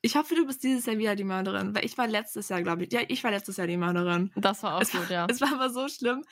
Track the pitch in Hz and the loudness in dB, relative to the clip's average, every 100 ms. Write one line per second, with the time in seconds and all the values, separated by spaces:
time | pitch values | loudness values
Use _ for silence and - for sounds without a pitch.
0 | 233 294 302 330 277 262 262 254 240 220 | 0 2 2 2 2 0 2 2 2 0
1 | 220 202 196 190 190 196 196 214 226 - | 2 0 0 0 0 0 0 0 -2 -2
2 | 233 214 214 220 196 180 175 170 175 240 | 0 0 -2 -6 -4 -2 0 -2 0 -2
3 | - 247 240 202 202 196 170 175 175 175 | 0 -2 0 -2 -4 -4 -2 0 2 2
4 | 175 175 185 - 196 202 208 165 214 180 | 2 2 0 2 0 0 -2 0 0 -2
5 | 175 180 175 247 277 269 262 247 277 - | -2 0 0 2 2 2 0 -2 -6 -2
6 | 240 254 320 | -2 -2 -6